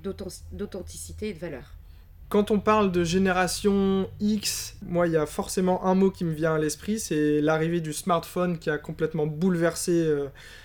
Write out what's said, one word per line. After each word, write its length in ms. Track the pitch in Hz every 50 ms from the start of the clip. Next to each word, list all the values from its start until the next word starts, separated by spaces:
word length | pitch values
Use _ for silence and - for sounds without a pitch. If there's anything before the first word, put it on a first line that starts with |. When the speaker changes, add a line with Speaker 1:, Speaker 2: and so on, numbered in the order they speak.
Speaker 1:
d'authen-, 400 | - 196 185 - 196 180 - - - -
d'authenticité 760 | - 175 202 - - 185 - - - - - - - - 214 214
et 20 |
de 60 | 180 156
valeur. 360 | 175 165 139 120 143 - - - - - - - - - - - - -
Speaker 2:
Quand 220 | - 208 202 -
on 100 | 214 202
parle 320 | - 214 214 214 202 190
de 120 | 175 175 175
génération 1040 | 160 175 190 190 185 180 185 185 175 - - - 202 196 196 196 190 196 190 185 - - -
X, 560 | 208 208 214 202 - - - - - - - -
moi, 240 | - - 175 175 175
il 60 | 170
y 60 | 160 156
a 80 | 151
forcément 580 | 147 - - 196 - - 196 185 185 180 - -
un 100 | 185 185
mot 160 | 190 190 190
qui 140 | 185 - 180
me 80 | 165
vient 220 | 156 151 160 160 160
à 40 | 156
l'esprit, 400 | 156 151 151 - - 202 214 220
c'est 440 | - - 165 151 151 151 151 147
l'arrivée 400 | 147 156 160 156 160 165 170 175
du 100 | 160 156
smartphone 680 | 147 - - 185 175 165 - - - 185 180 180 175 160
qui 120 | - 165
a 80 | 151 147
complètement 480 | - - 160 - 160 156 - 160 151
bouleversé, 680 | 156 151 151 180 190 180 165 170 165 165 - - 185
euh, 360 | 175 170 165 156 147 143 143 135 - - - - - -